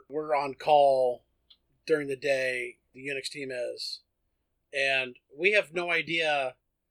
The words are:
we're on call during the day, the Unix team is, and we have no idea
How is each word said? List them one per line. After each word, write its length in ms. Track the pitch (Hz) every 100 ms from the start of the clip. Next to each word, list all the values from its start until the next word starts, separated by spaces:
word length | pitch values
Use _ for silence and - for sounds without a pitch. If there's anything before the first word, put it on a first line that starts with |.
| -
we're 280 | 139 156 143
on 180 | 143
call 680 | 131 - 147 143 131 127 123 _ _ _ _ _ _ -
during 220 | 156 139
the 80 | 131
day, 640 | 143 135 131 123 123 - _
the 80 | 127
Unix 280 | 135 135 -
team 200 | 147 135
is, 500 | 127 120 - - - _ _ _ _ _ _ _
and 420 | 139 139 135 127 123 _ 143
we 140 | 185
have 200 | 208 151
no 180 | 165 175
idea 640 | 165 151 165 160 147 131 - _ _ _